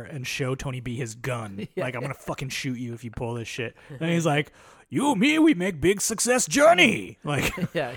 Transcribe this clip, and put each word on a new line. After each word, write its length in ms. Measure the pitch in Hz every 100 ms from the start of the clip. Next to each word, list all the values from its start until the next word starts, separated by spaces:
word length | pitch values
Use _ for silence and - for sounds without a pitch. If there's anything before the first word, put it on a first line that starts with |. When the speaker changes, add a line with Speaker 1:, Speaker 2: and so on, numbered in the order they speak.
| 120
Speaker 1:
and 160 | 156 123
show 300 | - 131 135
Tony 240 | 143 127
B 160 | 123 120
his 180 | 123 113
gun. 520 | 131 123 110 98 110
Speaker 2:
<laughs> 40 | -
Yeah. 80 |
Speaker 1:
Like, 120 | 127 123
"I'm 60 |
gonna 120 | 139
fucking 360 | 131 - 156 135
shoot 280 | - 139 120
you 160 | 123
if 100 | 117
you 80 | 120
pull 220 | - 120 120
this 120 | 113
shit." 260 | - 113 - - 139
And 100 | 165
he's 160 | 170 160
like, 280 | 147 151 - - - _
"You 220 | 135 285
and 80 | 226
me, 180 | 254 311
we 140 | 320
make 260 | 180 185 165
big 200 | 156 202
success 460 | - 220 233 247 240
journey." 720 | 170 294 359 302 202 - -
Like, 300 | 151 143 - -
Speaker 2:
<laughs> 100 | 180
Yeah, 220 | 170 131